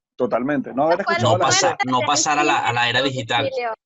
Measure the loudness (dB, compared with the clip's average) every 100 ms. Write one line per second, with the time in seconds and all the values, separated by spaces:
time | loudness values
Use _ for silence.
0 | _ -4 0 0 0 -2 -2 -2 0 0
1 | 0 0 2 2 2 2 2 0 -2 0
2 | 0 0 0 0 2 0 0 0 0 0
3 | 0 -4 -2 -2 -2 -4 -6 -8